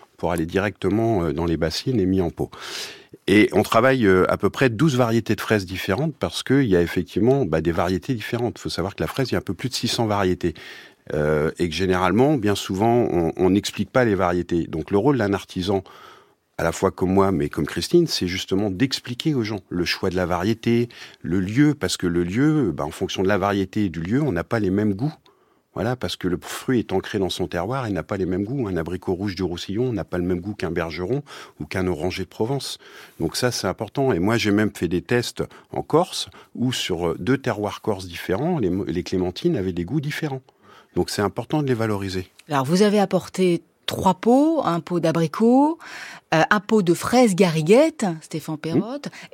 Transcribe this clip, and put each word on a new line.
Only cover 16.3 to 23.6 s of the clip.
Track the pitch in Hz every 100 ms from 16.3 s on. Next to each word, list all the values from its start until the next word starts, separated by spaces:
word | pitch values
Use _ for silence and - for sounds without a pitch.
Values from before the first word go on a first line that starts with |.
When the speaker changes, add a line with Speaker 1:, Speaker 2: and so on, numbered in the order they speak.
| _ _ -
Speaker 1:
à |
la | 82
fois | 82 95
comme | - 90
moi, | 95 98
mais | 85 71
comme | - 73
Christine, | - - 175 165
c'est | - 92
justement | 95 - 95 107
d'expliquer | 92 135 - - 123 160
aux | 143
gens | 107 107 -
le | 87
choix | 82 - 98
de | 87
la | 90
variété, | 87 95 113 - 117 120 - - -
le | - 90
lieu, | 92 110 147
parce | 147 92 -
que | 90
le | 85
lieu, | 87 104 147 156 113
bah, | 71
en | 73
fonction | - 92 -
de | 95
la | 101
variété | 98 101